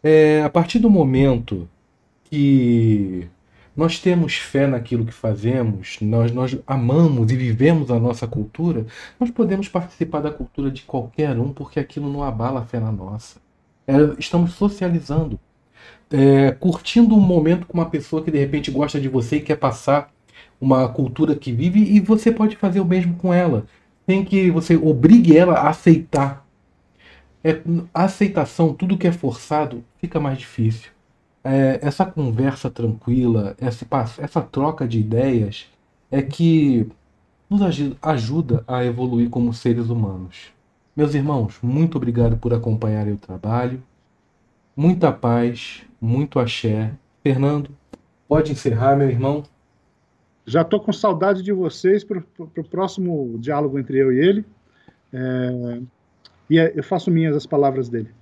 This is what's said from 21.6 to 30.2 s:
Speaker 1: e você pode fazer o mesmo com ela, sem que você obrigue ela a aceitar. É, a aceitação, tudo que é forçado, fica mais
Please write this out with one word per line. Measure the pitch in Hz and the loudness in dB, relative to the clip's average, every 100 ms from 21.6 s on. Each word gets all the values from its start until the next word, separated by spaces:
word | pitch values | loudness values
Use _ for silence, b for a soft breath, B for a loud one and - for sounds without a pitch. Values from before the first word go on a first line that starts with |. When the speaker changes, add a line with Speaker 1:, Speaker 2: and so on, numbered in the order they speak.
| 170 202 | 2 4
Speaker 1:
e | 202 208 | 6 4
você | 180 220 226 | 4 2 2
pode | 233 214 - | 2 0 0
fazer | 196 185 | -2 0
o | 175 | 0
mesmo | 185 175 170 | 0 0 -2
com | 185 | 0
ela, | 175 175 117 - b b _ - | 2 2 -2 -4 b b _ -2
sem | 190 | 0
que | 196 196 185 | 2 2 4
você | 165 165 160 | 2 2 2
obrigue | 156 135 147 233 170 156 | 4 4 8 8 10 8
ela | 180 | 8
a | 147 147 | 4 2
aceitar. | 170 - 165 - 139 139 139 _ _ _ _ _ _ b b b _ | 2 4 4 4 -2 -2 -6 _ _ _ _ _ _ b b b _
É, | 160 156 165 170 - | -2 -2 -2 -4 -4
a | 160 190 | -2 -2
aceitação, | - 202 196 139 - 165 | 0 0 0 -4 0 -2
tudo | 143 185 185 | 0 -4 0
que | 175 | -2
é | |
forçado, | 170 131 117 - 151 147 120 - _ | -2 -6 -6 -4 -4 -4 -8 -18 _
fica | 170 | -8
mais | 160 | -4